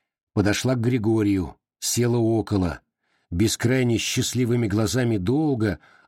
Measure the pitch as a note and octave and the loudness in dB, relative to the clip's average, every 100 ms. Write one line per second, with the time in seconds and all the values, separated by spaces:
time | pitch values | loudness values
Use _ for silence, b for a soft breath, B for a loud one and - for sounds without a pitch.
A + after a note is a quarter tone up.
0 | b _ _ - G2+ G2 B2+ B2+ A2+ B2+ | b _ _ 0 0 0 0 0 0 0
1 | G#2+ A2 G#2 G2 F2 - _ _ - - | 0 2 2 0 -2 -10 _ _ -6 -2
2 | A#2+ A#2+ A2+ A2+ G2 G#2 F2 D2+ _ _ | 0 2 2 0 0 0 0 -4 _ _
3 | _ _ - F2 G#2+ - A#2 C3 B2 A2+ | _ _ -6 0 0 0 0 2 2 0
4 | - - A#2+ A#2+ A#2+ A#2+ A2 G#2 G#2+ A#2 | 0 -4 -2 -2 0 0 0 0 0 0
5 | B2 G#2+ F2+ C#3 D#3 B2+ G#2+ F2 b b | 0 0 0 0 0 0 -2 -4 b b